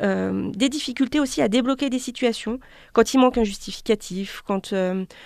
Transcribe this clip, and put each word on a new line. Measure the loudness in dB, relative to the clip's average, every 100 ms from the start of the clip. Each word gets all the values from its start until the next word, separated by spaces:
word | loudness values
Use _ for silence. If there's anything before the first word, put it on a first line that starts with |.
euh, | -2 0 -2 -2 -4
des | 0 0
difficultés | 0 -6 -2 0 0
aussi | 0 2
à | 2
débloquer | 2 2 0 0
des | -2
situations. | -6 -2 -2 -2 -6 -8 -10 -20 -4
Quand | 2 4
il | 6
manque | 6 6
un | 0
justificatif, | -2 -12 -8 -2 -2 -2 -8 -8 -10 -4
quand, | -4 -2
euh, | 0 0 -2 -6 -12